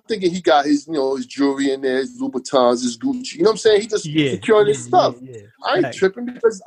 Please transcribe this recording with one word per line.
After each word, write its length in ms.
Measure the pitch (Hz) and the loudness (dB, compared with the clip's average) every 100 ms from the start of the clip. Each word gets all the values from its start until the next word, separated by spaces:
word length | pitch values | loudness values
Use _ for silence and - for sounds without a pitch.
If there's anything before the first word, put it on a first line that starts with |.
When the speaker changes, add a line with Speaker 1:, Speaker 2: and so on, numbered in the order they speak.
| - | -4
Speaker 1:
thinking 260 | 214 180 | -4 -2
he 80 | 180 | 0
got 240 | 175 151 | 2 2
his, 220 | 143 143 - | 4 0 0
you 60 | |
know, 220 | 156 135 | -2 -2
his 120 | 135 123 | -2 -6
jewelry 440 | 135 139 135 139 | 0 0 0 -2
in 100 | 135 | 0
there, 160 | 135 131 | 0 -2
his 220 | 131 123 | -2 -6
Louboutins, 600 | 135 127 - 135 123 123 | -8 -6 -2 2 4 2
his 160 | 123 113 | -2 -4
Gucci. 380 | 131 123 127 | -4 -4 -8
You 80 | 143 | 0
know 60 | 196 | 0
what 20 | |
I'm 60 | 220 | 2
saying? 240 | 220 208 | 2 2
He 60 | 214 | 2
just 180 | 208 | -6
Speaker 2:
Yeah, 260 | 160 151 143 | -2 -2 0
Speaker 1:
securing 360 | 120 - 214 208 | -2 2 4 4
Speaker 2:
yeah, 60 | |
Speaker 1:
his 100 | 139 | 0
stuff. 300 | 120 359 247 - | 0 2 2 -2
Speaker 2:
yeah, 160 | 254 113 | -14 -18
yeah. 40 | 101 _ | -20 _
Speaker 1:
I 100 | - | -2
ain't 80 | 330 | 0
Speaker 2:
Right. 80 | 320 | -2
Speaker 1:
tripping 320 | - 190 240 | 0 -2 -2
because 360 | 247 247 226 196 | -10 -2 -2 0